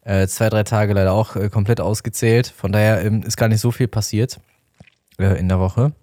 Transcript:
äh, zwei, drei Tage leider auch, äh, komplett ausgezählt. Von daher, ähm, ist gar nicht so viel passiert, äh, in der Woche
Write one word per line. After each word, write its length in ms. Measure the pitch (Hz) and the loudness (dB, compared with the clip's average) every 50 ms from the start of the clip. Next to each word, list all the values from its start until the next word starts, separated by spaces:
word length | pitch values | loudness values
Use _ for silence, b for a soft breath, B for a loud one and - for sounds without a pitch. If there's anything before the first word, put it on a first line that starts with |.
äh, 240 | _ - 98 95 95 92 | _ -2 0 0 0 0
zwei, 220 | - - 117 110 | 0 0 0 0
drei 140 | 107 107 104 | 2 0 0
Tage 300 | - - 107 107 101 104 | 0 0 0 0 2 2
leider 200 | 98 95 95 92 | 2 2 2 2
auch, 220 | 104 110 - - | 0 0 -2 -4
äh, 140 | 104 98 104 | -6 -6 -4
komplett 300 | - 110 101 101 120 - | -2 -2 0 0 0 -2
ausgezählt. 680 | 90 87 107 107 - 117 107 - - 113 113 117 - - - | 0 -4 -4 -4 -6 -8 -8 -2 0 2 2 2 2 0 -6
Von 160 | - - 95 | -8 -6 -2
daher, 320 | 98 107 104 107 110 104 - | 2 2 4 4 2 2 0
ähm, 160 | 107 104 110 | 0 -2 -2
ist 160 | - - 107 - | -2 -4 -2 0
gar 120 | 117 113 | 0 2
nicht 120 | 110 110 | 2 2
so 100 | - 120 | 0 -2
viel 160 | 117 - 131 117 | -2 0 -4 -2
passiert, 520 | - 113 104 - - 104 113 131 - - _ _ _ _ _ _ _ _ - _ _ _ _ _ _ _ | -2 -4 -6 -2 -2 -2 -2 -2 -4 -12 _ _ _ _ _ _ _ _ -20 _ _ _ _ _ _ _
äh, 180 | 92 95 95 - | 0 2 2 2
in 80 | 87 90 | 2 0
der 120 | 92 92 | 2 2
Woche 340 | 92 95 92 - 120 147 151 _ | 2 0 0 2 0 0 0 _